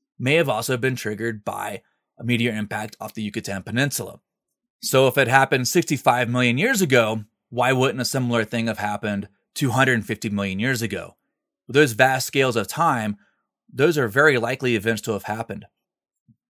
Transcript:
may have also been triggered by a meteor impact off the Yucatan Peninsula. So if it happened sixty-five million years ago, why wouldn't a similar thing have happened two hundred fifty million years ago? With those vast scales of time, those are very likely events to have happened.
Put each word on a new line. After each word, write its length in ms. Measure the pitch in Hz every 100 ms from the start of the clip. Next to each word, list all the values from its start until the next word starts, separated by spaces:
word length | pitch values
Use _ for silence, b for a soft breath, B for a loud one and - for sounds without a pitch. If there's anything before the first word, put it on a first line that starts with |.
| _ -
may 160 | 127
have 140 | 160 143
also 280 | 110 113 123
been 180 | 131
triggered 480 | 127 104 104 113 110
by 380 | - 101 101 98 _ _ _ _
a 60 |
meteor 280 | 113 120 120
impact 440 | 107 104 107 110 -
off 140 | 104
the 80 | -
Yucatan 400 | 104 107 101 98
Peninsula. 580 | 98 117 139 - 92 - _ _ _ _ _ _
So 240 | - 135 131
if 100 | 143
it 100 | 120
happened 420 | 135 135 135 123
sixty-five 600 | 180 - 143 139 123 120
million 300 | 123 123 123
years 240 | 233 226
ago, 420 | 165 127 110 110 104 _ _
why 240 | 120 123
wouldn't 300 | 131 131 117
a 20 |
similar 400 | 120 117 120 117
thing 220 | 107 117 113
have 120 | 101
happened 500 | 104 104 107 101 98 _ _
two 160 | - 135
hundred 340 | 120 131 120
fifty 240 | 101 107 110
million 300 | 101 98 95
years 240 | 123 120
ago? 340 | 113 92 87 _ _ _ _ _ -
With 80 |
those 180 | 135 147
vast 340 | 107 131 131 -
scales 300 | 139 131 113
of 120 | 101
time, 480 | 151 165 123 107 104 _ _ _ _ _
those 240 | 120 160 151
are 120 | 113
very 300 | 123 151 127
likely 380 | 117 131 127 110
events 240 | 110 110
to 100 | -
have 120 | 101
happened. 400 | - 110 113 101 - _ _ _ _ _ _ _